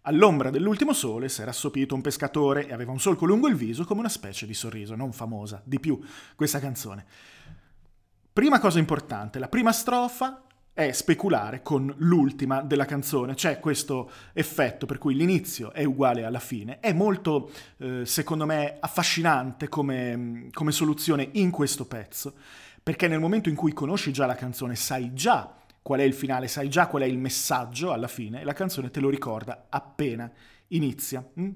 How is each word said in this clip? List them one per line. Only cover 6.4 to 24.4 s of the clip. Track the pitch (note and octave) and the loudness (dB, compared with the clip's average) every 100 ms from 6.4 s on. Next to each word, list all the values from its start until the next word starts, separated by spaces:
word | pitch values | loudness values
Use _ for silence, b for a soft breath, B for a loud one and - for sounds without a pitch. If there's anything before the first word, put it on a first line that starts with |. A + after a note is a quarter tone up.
| D3+ C#3+ | -2 0
canzone. | C#3 B2 A2 G2 - B B B B B B B - _ _ _ _ | -4 -8 -10 -12 -16 B B B B B B B -20 _ _ _ _
Prima | - D4 C#4 | 2 6 6
cosa | G3+ E3 | 6 4
importante, | D#3 D3+ - G#2 G#2+ C3 | 2 0 -2 -8 -6 -8
la | B2+ | -2
prima | B3 A3+ | 2 2
strofa | A3+ - B3 B3 B3 C4 C4+ _ _ _ | 2 0 0 0 -2 -6 -6 _ _ _
è | - D3 | -2 -2
speculare | - - D#3+ G3 C3 G#2 A#2+ | 0 0 2 2 0 0 -8
con | - C#3+ C3+ C#3 | -2 -2 -2 2
l'ultima | E3 F3 C#3 - C3 C3+ | 6 6 6 2 -2 -2
della | C#3 D3+ | 0 0
canzone, | C3+ C#3+ C#3 C#3+ B2 | 2 -2 -2 -2 -2
c'è | C3 E3+ C#3+ | -2 -2 0
questo | D#3 C#3 - C3 A#2+ B B | 0 -2 -2 -4 -6 B B
effetto | - D#3 - B2+ - C#3 | -4 -2 0 0 0 -8
per | - | -2
cui | C#3+ | 0
l'inizio | C3+ E3+ F3+ - - A2 | 2 4 2 0 -10 -8
è | D#3+ | -2
uguale | D3 C3 C3 A#2+ | -2 2 2 2
alla | A2+ A#2+ | -2 -6
fine, | - A#2+ G#2+ C3+ | -6 -8 -8 -4
è | A3+ | 0
molto, | E3+ G#3 F#3+ E3 D3 - B B _ | 4 4 2 2 0 -2 B B _
eh, | C3 B2+ | -8 -6
secondo | A#2+ - D#3 D#3+ D#3 | -2 -2 -2 -2 0
me, | D#3 D3 D3 | 0 -2 -4
affascinante | D#3 - E3+ E3+ E3 C#3 C3 - D3 | -4 -2 0 2 4 2 0 -8 -6
come, | D3+ C#3 B2+ B2 A#2+ A#2+ A#2 B2 | -2 0 0 -2 -4 -6 -8 -12
come | - D3+ | -2 0
soluzione | C#3+ D#3 D3+ - C#3+ C3+ | 2 2 2 2 0 0
in | G#3 F#3 | 2 2
questo | F3 C#3 - | 2 0 -2
pezzo, | B2 A#2 G2+ - C#3+ - B B B B | -6 -10 -10 -10 -12 -14 B B B B
perché | - D#3+ F3 | -6 0 2
nel | D#3 | 2
momento | E3 G#3+ E3+ | 2 2 2
in | |
cui | D3 D#3 | 0 0
conosci | D3+ C#3+ G3 D3+ | 0 -2 -2 -2
già | C3+ | 0
la | C3 | 0
canzone, | B2 | 0